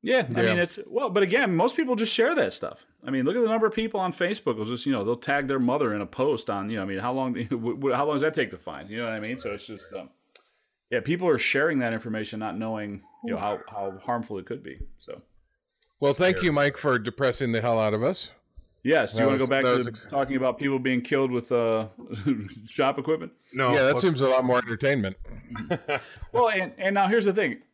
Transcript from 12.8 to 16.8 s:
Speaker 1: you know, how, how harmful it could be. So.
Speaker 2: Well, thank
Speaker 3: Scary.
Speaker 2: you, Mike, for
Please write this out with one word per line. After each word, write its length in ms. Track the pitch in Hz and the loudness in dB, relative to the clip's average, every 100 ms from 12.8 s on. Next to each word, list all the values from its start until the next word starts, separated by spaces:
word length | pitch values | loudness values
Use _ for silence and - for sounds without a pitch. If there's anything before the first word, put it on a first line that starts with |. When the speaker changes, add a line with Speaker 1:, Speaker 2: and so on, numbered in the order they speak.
| 104 101 - _ | -6 -10 -14 _
Speaker 1:
you 80 | 117 | -8
know, 60 | 113 | -4
how, 200 | 101 104 - | -4 -4 -8
how 300 | 107 98 95 | -8 -8 -8
harmful 340 | - 120 113 101 | -6 -6 -4 -10
it 80 | 87 | -8
could 160 | 110 | -12
be. 160 | - 67 - - | -12 -12 -14 -14
So. 200 | - - _ _ _ _ _ _ _ _ | -18 -18 _ _ _ _ _ _ _ _
Speaker 2:
Well, 140 | 143 | 0
thank 220 | 143 185 185 | 4 2 2
Speaker 3:
Scary. 80 | 180 | 2
Speaker 2:
you, 60 | |
Mike, 260 | 147 143 | 4 2
for 220 | 143 | 2